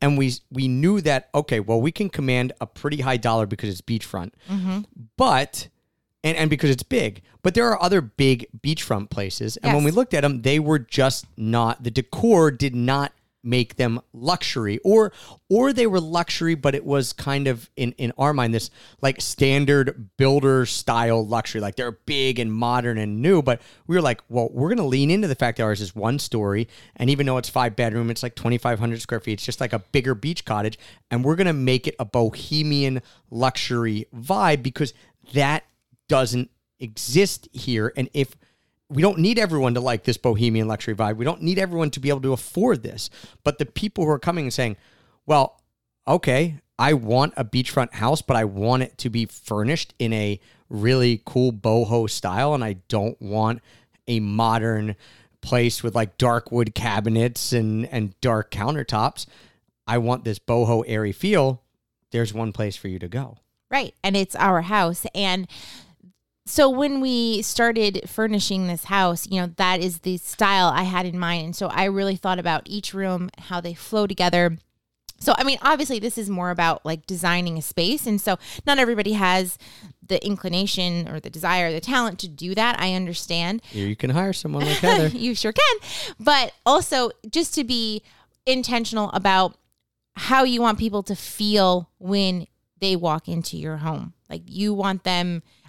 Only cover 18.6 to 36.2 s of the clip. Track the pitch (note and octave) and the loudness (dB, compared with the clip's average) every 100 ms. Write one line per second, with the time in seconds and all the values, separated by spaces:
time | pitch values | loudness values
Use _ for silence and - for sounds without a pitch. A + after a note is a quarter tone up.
18.6 | - - - - C3+ C3+ - - C3+ C#3 | -4 -14 -20 -4 -2 -2 -4 0 2 4
19.6 | C#3 C#3+ C3 - G#2+ - C3+ C#3 C3+ C3 | 4 4 2 -2 -8 2 4 6 4 4
20.6 | B2 - - A#2 A#2 A2+ G#2+ A#2 - A2+ | 2 -2 0 2 2 2 0 -2 -4 -6
21.6 | G2+ G2+ B2 A2+ - C#3+ C3+ B2 A2+ A2 | -6 -6 -8 -8 -6 -2 0 0 -2 0
22.6 | A#2+ B2 A#2+ A2 G#2 G#2 D3 F#3 C3 A#2+ | 0 2 0 -2 -4 0 4 4 4 0
23.6 | - - - F3+ D3+ A2+ - A#2+ A#2 - | -4 -14 -2 2 2 0 -4 -2 -2 -2
24.6 | D3+ A#3+ D3 C3 C#3+ F#3+ G3 C3 B2 A2 | 0 0 0 2 2 2 0 0 -2 0
25.6 | A2 G2+ G2 G#2+ G#2+ C#3+ - A2+ G2+ G2+ | 0 0 -4 -4 -2 -2 -2 -2 0 -2
26.6 | A#2 - - - B2 C#3+ C#3 B2+ A#2+ C3 | -4 -10 -18 -2 0 2 2 0 -2 -2
27.6 | A#2+ G#2 A#2 A2 A#2 A2+ B2 - A#2 A#2+ | -2 0 -2 0 -2 -4 -8 -4 -2 0
28.6 | B2 A2+ A#2 A#2 - A2+ - G#2 - - | -2 -2 -2 -4 -6 -6 -4 -6 -6 -6
29.6 | B2 A2+ - C#3 B2+ A2+ D3 E3+ - G#2+ | -4 -6 -2 -2 0 -2 -4 -6 -4 -2
30.6 | G#2+ - - - - A#2+ C3 E3 F#3 D3 | -2 -6 -20 -20 -6 -2 0 2 2 2
31.6 | B2+ B2+ - - G#2+ B2 A2+ - - D3+ | 2 0 -2 -6 -4 0 0 -2 -6 -4
32.6 | D3+ C#3+ C#3 C3 - _ - A#2 B2+ - | 0 0 0 -2 -8 _ -12 -2 -2 -2
33.6 | - A#2+ A2+ G#2+ G#2+ A#2+ B2 G3 F#3 D3+ | -4 -2 0 -2 -6 -10 -4 0 2 0
34.6 | B2+ - D3 - _ _ _ C3+ C#3 D3+ | -2 -4 -6 -6 _ _ _ -2 0 -2
35.6 | - _ _ _ - C#3 | -6 _ _ _ 0 2